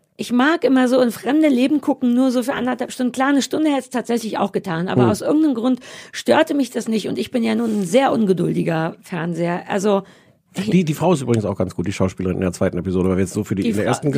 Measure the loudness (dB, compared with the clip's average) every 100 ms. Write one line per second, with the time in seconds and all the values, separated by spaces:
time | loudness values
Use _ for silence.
0 | _ -12 -2 2 2 2 2 4 4 4
1 | 2 0 -2 2 4 4 2 2 0 0
2 | 2 2 2 0 -2 -4 -4 -4 -6 -4
3 | -4 0 2 2 2 0 0 0 -2 -6
4 | -2 -4 -2 -2 -2 -2 -4 -4 -2 2
5 | 2 2 0 2 2 2 0 -2 -4 -20
6 | -16 -8 0 2 2 0 -2 -4 -2 -4
7 | -2 -6 -4 -2 0 0 0 -2 2 2
8 | 2 2 2 2 0 0 -2 -2 -4 -8
9 | -10 -6 -6 -4 -2 -4 -4 -2 2 0
10 | -2 -18 _ _ _ -8 0 2 2 0
11 | 2 0 2 0 0 0 -2 -2 -4 0
12 | -2 -2 -4 -2 -2 0 -2 -2 -2 0
13 | 2 2 0 -2 -4 -2 -2 0 0 0
14 | 0